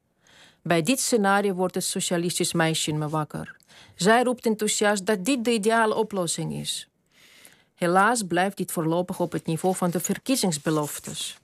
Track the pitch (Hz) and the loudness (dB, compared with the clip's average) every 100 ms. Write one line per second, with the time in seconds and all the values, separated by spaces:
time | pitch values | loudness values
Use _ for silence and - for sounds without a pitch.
0 | _ _ _ - - _ 170 170 160 262 | _ _ _ -20 -20 _ 0 2 2 0
1 | - 233 196 202 202 180 185 190 - 190 | 2 2 4 2 2 0 -2 -2 -4 -4
2 | - 175 175 - 170 170 160 160 - 151 | -2 0 0 -2 -2 2 0 0 -2 -2
3 | 151 156 151 156 160 - _ - - - | -2 -4 -4 -8 -12 -18 _ -20 -20 0
4 | 180 233 247 240 226 214 214 - 208 208 | 4 4 4 0 0 0 -2 0 2 2
5 | 185 208 180 269 226 233 208 226 220 - | 0 0 0 0 0 0 2 2 2 0
6 | 214 190 165 - 151 147 151 - - _ | -2 -2 -2 -4 -6 -6 -8 -8 -10 _
7 | _ _ - - - _ _ - 175 185 | _ _ -20 -20 -20 _ _ -4 2 4
8 | 214 240 185 170 196 - 180 175 160 170 | 4 2 0 0 0 -2 -6 -2 0 0
9 | 180 185 170 - - 160 185 185 180 170 | -2 -4 -2 -2 -4 0 0 0 0 -2
10 | - 190 - 262 190 151 170 156 147 - | -2 -4 0 0 0 0 0 0 -2 -8
11 | - 156 - - | -10 -10 -10 -12